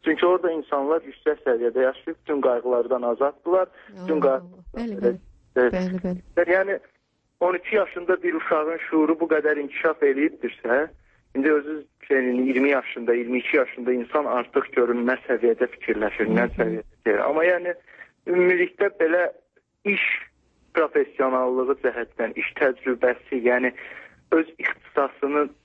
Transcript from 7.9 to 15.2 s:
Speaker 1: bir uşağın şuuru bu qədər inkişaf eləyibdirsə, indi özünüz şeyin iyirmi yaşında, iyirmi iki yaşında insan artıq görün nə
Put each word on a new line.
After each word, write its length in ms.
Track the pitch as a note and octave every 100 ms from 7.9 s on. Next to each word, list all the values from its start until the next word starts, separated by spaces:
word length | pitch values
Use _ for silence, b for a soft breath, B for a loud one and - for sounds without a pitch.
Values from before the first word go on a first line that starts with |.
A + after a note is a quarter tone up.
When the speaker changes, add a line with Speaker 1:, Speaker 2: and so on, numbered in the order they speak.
| F3 F3 F3+
Speaker 1:
bir 120 | F3
uşağın 440 | D#3+ - D#3+ D#3 E3 -
şuuru 300 | D#3+ D3+ D#3+
bu 40 | E3
qədər 300 | D#3 D3+ D3
inkişaf 420 | C#3 - E3 D3+
eləyibdirsə, 840 | C#3+ C3+ D#3 - A#2+ - A2+ B2+ D#3+ - _ _ _
indi 180 | C3+ D3+
özünüz 320 | D3+ C#3+ D#3 - _ -
şeyin 340 | C3+ B2+ B2
iyirmi 260 | C3 C3 C#3
yaşında, 440 | C3+ - B2 A#2
iyirmi 240 | A#2+ A#2 B2+
iki 180 | - D3+
yaşında 360 | B2+ - B2
insan 320 | B2+ A#2 D3+
artıq 420 | C#3 A#2+ A#2 C#3 -
görün 340 | - A#2+ A#2+ A#2+
nə 100 | C3